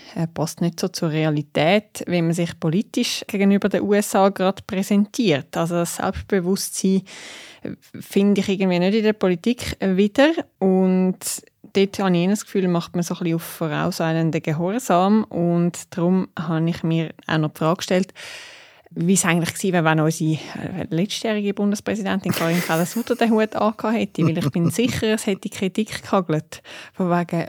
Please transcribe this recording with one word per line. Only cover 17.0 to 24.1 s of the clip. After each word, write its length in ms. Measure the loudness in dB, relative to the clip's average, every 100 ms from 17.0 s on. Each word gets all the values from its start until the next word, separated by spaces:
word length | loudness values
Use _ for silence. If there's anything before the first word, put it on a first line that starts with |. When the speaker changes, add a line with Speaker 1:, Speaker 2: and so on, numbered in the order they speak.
| -2 -8 -4
Speaker 1:
auch 100 | 0
noch 140 | 0
die 80 | 0
Frage 180 | 0 0
gestellt, 360 | 0 0 0 -8 -18 -16 -18 -20 -20 -20 -14
wie 220 | -4 2
es 100 | 2
eigentlich 300 | 2 2 0
gewesen 200 | -2 0
wäre, 100 | 2
wenn 160 | 4 4
unsere, 320 | 2 0 0
äh, 560 | -2 -4 -12 -10 -8 -4
letztjährige 640 | -2 -2 -2 -4 -2 -2
Bundespräsidentin 800 | 0 0 0 -2 -4 -2 -2 -2
Karin 280 | -2 0 0
Keller-Sutter 560 | 0 0 0 -2 -4 0
den 140 | 2
Hut 260 | 2 0 0
angehabt 400 | -2 -2 -2 -2
hätte, 280 | -2